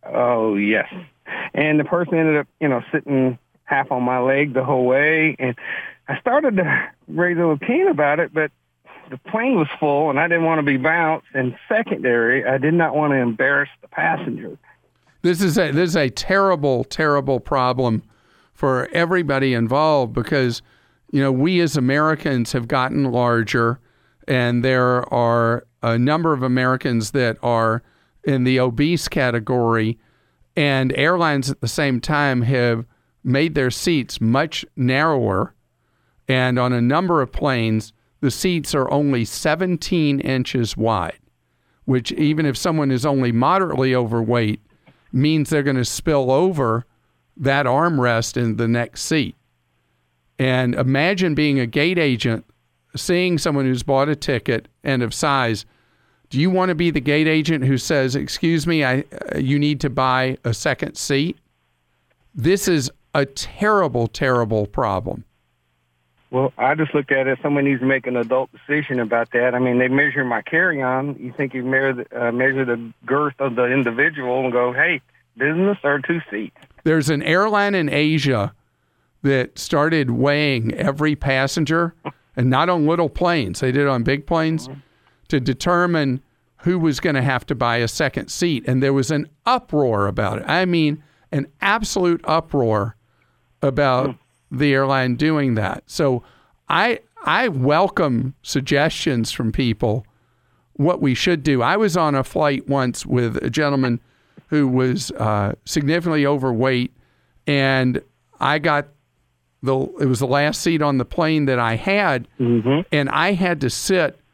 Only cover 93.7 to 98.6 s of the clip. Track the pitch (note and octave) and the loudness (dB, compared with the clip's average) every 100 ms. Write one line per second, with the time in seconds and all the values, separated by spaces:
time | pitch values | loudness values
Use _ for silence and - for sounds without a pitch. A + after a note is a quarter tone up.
93.7 | C3 C#3+ B2+ C3+ - _ _ _ B2+ D3 | 2 2 2 0 -6 _ _ _ 0 2
94.7 | C3+ C3+ C3+ B2+ A#2+ D3+ D#3 C#3 A2+ F#2+ | 2 2 2 0 0 0 2 0 0 -2
95.7 | - _ - D3 B2+ - _ _ _ _ | -6 _ -2 0 0 -6 _ _ _ _
96.7 | D#3+ A3 A#3 _ - F#4 F3 B3 C#3+ B2+ | 0 0 -2 _ -8 -2 0 0 0 2
97.7 | D3+ F#3+ - D#3 B2 B2+ - - C#3+ | 2 2 0 0 0 -4 -8 -6 -4